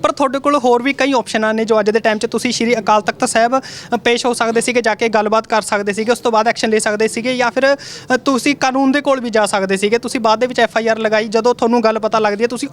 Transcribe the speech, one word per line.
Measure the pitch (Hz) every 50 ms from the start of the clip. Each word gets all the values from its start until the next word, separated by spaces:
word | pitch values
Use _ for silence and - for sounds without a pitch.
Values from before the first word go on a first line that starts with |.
| -
ਪਰ | 302 -
ਤੁਹਾਡੇ | - 285 277 247 277
ਕੋਲ | 262 285 285
ਹੋਰ | 285 226 254 240 240 240
ਵੀ | 277 269
ਕਈ | - 262 277 269
ਆਪਸ਼ਨਾਂ | 233 202 - - 220 214 214 220
ਨੇ | 220 220
ਜੋ | 214 226 214
ਅੱਜ | 202 -
ਦੇ | 208 226
ਟਾਈਮ | 214 226 214 214
'ਚ | 240
ਤੁਸੀਂ | 226 - 220 - 247 233
ਸ਼੍ਰੀ | - 233 233 240 226
ਅਕਾਲ | 190 220 214 214
ਤਖਤ | - 240 - - 262
ਸਾਹਿਬ, | 233 - 226 226 240 262 269
ਅ, | - - - - - - 240
ਪੇਸ਼ | 226 - 233 240 233 -
ਹੋ | 247 240
ਸਕਦੇ | - 233 226 220 226
ਸੀਗੇ, | 220 247 233 247 226
ਜਾ | 220 208
ਕੇ | - 240 226
ਗੱਲਬਾਤ | 214 214 208 214 220 220 220
ਕਰ | - 226 214 190
ਸਕਦੇ | - 220 202 202 208 190
ਸੀਗੇ, | 220 214 240 233
ਉਸ | -
ਤੋਂ | - 233 220
ਬਾਅਦ | 214 220 233
ਐਕਸ਼ਨ | 226 - - 226
ਲੈ | 214 220
ਸਕਦੇ | - 226 214 208 220 220
ਸੀਗੇ, | - 233 220 254 254
ਜਾਂ | 247 247 233
ਫਿਰ, | 226 262 262 277 277
ਅ, | 277 - - - - - - 254
ਤੁਸੀਂ | 247 - 277 269 233 - 294 277
ਕਾਨੂੰਨ | - 269 262 254 269 277 269 262
ਦੇ | 285
ਕੋਲ | 285 294 269 269
ਵੀ | 233 240
ਜਾ | 208 214 208
ਸਕਦੇ | 196 - 202 190 190 196
ਸੀਗੇ। | 190 208 208 226 240
ਤੁਸੀਂ | 262 233 - 262
ਬਾਅਦ | 220 220 220 220
ਦੇ | 247
ਵਿੱਚ | 247 247 247
ਐਫ | 233 - -
ਆਈ | 226 226 220
ਆਰ | 220 220
ਲਗਾਈ, | 220 214 214 214 226 220
ਜਦੋਂ | 202 226 220 247 240
ਤੁਹਾਨੂੰ | - 240 226 240 240 214
ਗੱਲ | 220 226 220
ਪਤਾ | 220 214 226 220
ਲੱਗਦੀ | 214 208 202 202 233
ਹੈ | 240
ਤੁਸੀਂ | 254 226 285 269